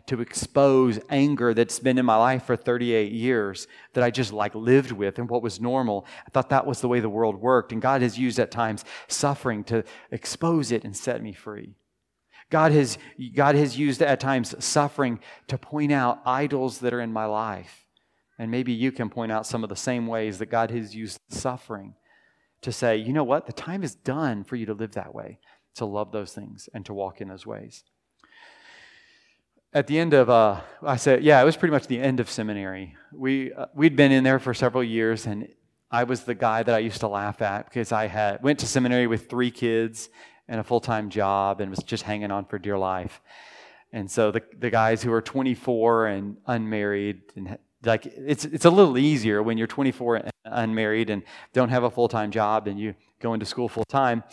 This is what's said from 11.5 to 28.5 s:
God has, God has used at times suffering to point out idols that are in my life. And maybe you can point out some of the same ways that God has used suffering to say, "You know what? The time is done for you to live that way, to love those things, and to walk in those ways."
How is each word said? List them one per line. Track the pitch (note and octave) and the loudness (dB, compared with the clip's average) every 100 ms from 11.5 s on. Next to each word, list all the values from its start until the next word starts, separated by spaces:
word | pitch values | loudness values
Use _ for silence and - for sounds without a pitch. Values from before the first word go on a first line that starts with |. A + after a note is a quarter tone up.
| G#2 G#2+ G#2+ _ _ _ _ _ - - | -14 -16 -20 _ _ _ _ _ -20 -2
God | D#3+ D#3 | 2 6
has, | D3+ C3 - - - B2 G2+ | 6 4 -2 -12 -14 -6 2
God | C#3+ C#3+ | 4 4
has | C#3+ A#2+ | 2 0
used | D3 B2+ | -2 2
at | D3 C3 | 2 2
times | C3+ C3+ A#2 - | 2 0 -2 -6
suffering | - D3+ C#3+ - C3 A#2 - - - | 0 0 0 0 -2 -4 -12 -20 -8
to | C3+ | -8
point | - D3+ D3 | -6 -4 0
out | C#3+ B2 A#2+ - | 2 2 0 -2
idols | B2+ C#3+ C#3 C3 B2 | -2 -2 -2 -4 -2
that | B2 | -4
are | A#2+ | -2
in | A#2 | -4
my | A2 A2 | -4 -4
life. | G#2+ A2 F#2+ F2+ - _ _ _ _ _ - | -4 -4 -8 -14 -20 _ _ _ _ _ -12
And | A2+ | -6
maybe | A#2+ B2+ | -4 -2
you | A#2 C3 | -2 -2
can | C3 A2 | -2 -8
point | A#2+ A2+ | -6 -4
out | A2 A2 | -4 -4
some | A#2 | -6
of | A2 | -6
the | G2+ | -6
same | - B2 A2+ | -4 -4 -4
ways | A2+ A2 F#2+ | -4 -4 -6
that | A2 | -4
God | A2+ A2+ | -2 -2
has | A#2 G#2+ G#2+ | -4 -8 -12
used | G#2+ - _ | -12 -14 _
suffering | - C3+ B2+ - G#2 G2+ G2+ _ _ _ _ _ _ | -8 -8 -8 -12 -14 -14 -20 _ _ _ _ _ _
to | - | -10
say, | - A#2+ A2 | -2 0 0
"You | A2 | 0
know | D3 B2+ | -2 0
what? | D3 - | 0 -2
The | |
time | - - F#3+ | -12 -10 -8
is | D#3+ | -8
done | - - C#3 D3+ G#2+ G2 | -8 -6 -2 -2 -4 -6
for | B2 | -8
you | G#2+ | -6
to | |
live | G#2 A2 | -6 -6
that | G2+ - | -8 -10
way, | G#2+ - - _ _ _ - | -14 -16 -18 _ _ _ -10
to | A2 | -6
love | G2+ G#2 | -6 -6
those | G#2+ F#2+ | -8 -10
things, | - G2+ G#2 - | -14 -16 -18 -16
and | A#2 G2+ | -16 -12
to | |
walk | G2+ F#2+ - | -8 -8 -8
in | G2 | -16
those | F#2+ A2 | -14 -14
ways." | G#2+ A2+ - _ _ _ _ _ - - | -14 -14 -20 _ _ _ _ _ -20 -20